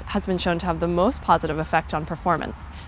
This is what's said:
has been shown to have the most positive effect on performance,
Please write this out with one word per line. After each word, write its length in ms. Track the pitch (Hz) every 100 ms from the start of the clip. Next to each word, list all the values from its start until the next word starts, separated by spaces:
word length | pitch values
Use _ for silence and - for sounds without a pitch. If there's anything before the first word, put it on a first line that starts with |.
| -
has 180 | 208
been 140 | 190 180
shown 200 | 185 170
to 60 | 180
have 140 | 165
the 80 | 170
most 320 | 175 202 277
positive 380 | - 165 165 151
effect 340 | 160 165 -
on 140 | 156 156
performance, 640 | 160 180 160 - - - -